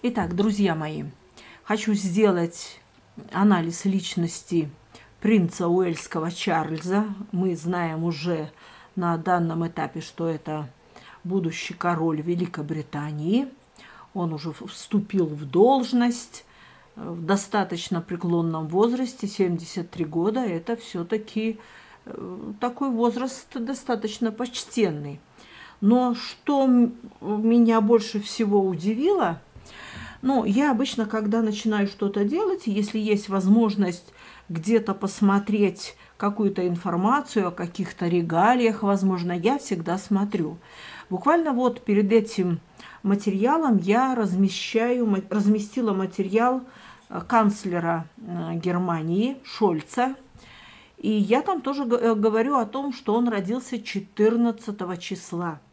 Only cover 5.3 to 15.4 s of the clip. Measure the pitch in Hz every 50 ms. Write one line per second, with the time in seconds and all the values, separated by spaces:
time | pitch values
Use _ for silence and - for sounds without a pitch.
5.3 | 226 208 175 170 - - 180 170 170 185 190 175 165 - - - - 165 156 175
6.3 | 175 - - 208 165 160 156 156 160 156 160 180 190 202 214 214 196 190 - -
7.3 | - 175 190 190 175 165 160 170 180 175 170 165 160 160 165 175 165 143 151 175
8.3 | 175 156 151 147 - - - - - - - - _ 190 175 175 170 165 160 185
9.3 | 180 175 170 165 165 165 165 165 - - 151 147 - 165 156 - - - 165 165
10.3 | 160 151 - 156 156 151 151 127 - _ _ _ - - - - - - _ 175
11.3 | 185 196 170 165 160 - - - 175 - - 175 170 160 160 165 156 151 151 175
12.3 | 175 175 180 170 - 160 147 147 160 156 151 - - 147 147 151 151 147 151 170
13.3 | 208 247 285 262 - _ _ _ _ - - - - - - _ _ 190 175 165
14.3 | 160 147 156 170 147 - - - - - - - - 202 202 - - 190 175 156
15.3 | 151 147